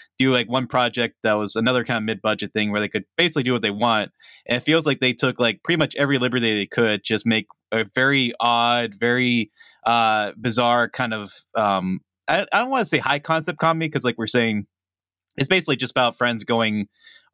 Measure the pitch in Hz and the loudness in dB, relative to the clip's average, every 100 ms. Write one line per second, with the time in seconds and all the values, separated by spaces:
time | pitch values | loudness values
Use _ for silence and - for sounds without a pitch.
0 | - - 131 123 113 131 120 127 120 120 | -16 0 2 2 0 -2 0 0 0 0
1 | 117 _ 113 107 104 113 117 127 113 117 | -4 _ 0 0 0 0 2 0 0 -4
2 | 107 104 110 107 101 107 104 104 104 104 | -4 -4 -2 -2 -4 -2 -2 -2 -2 -6
3 | - - 175 151 127 120 104 101 120 110 | -6 -2 0 0 0 0 -2 0 0 0
4 | 92 _ - - - 120 147 160 147 127 | -2 _ -20 -16 -4 -2 2 2 2 0
5 | 127 120 127 - 117 101 - 170 139 - | 0 0 -2 0 0 0 -2 0 0 0
6 | 143 131 123 123 117 107 98 - 110 104 | 0 2 0 0 0 0 -2 0 0 0
7 | - 110 117 110 101 _ - 113 104 127 | -2 -2 2 0 -2 _ -6 -4 -2 0
8 | 135 139 120 - 117 117 120 120 113 98 | 2 2 0 0 0 2 2 0 -2 -2
9 | 120 123 123 120 104 _ - _ 113 120 | 0 2 2 2 0 _ -20 _ 0 2
10 | 113 107 104 110 120 110 120 120 113 - | 2 0 -2 -4 -2 2 2 2 0 -2
11 | 120 110 101 - _ - 104 95 92 92 | -4 -4 -8 -16 _ -2 0 0 -2 -6
12 | _ _ - 170 - 202 254 262 190 147 | _ _ -2 -2 0 -2 0 -2 0 -2
13 | 131 143 156 160 156 156 165 160 160 143 | 0 -4 0 -2 -2 -2 0 0 -2 -2
14 | 127 117 110 123 113 104 98 _ _ _ | -2 -2 -2 0 0 -2 -6 _ _ _
15 | _ _ _ - 139 185 165 123 127 135 | _ _ _ -6 0 0 0 -2 -2 0
16 | 123 - 123 117 104 117 110 107 101 _ | 0 0 -2 -2 -2 0 0 -2 -6 _
17 | - - _ | -20 -20 _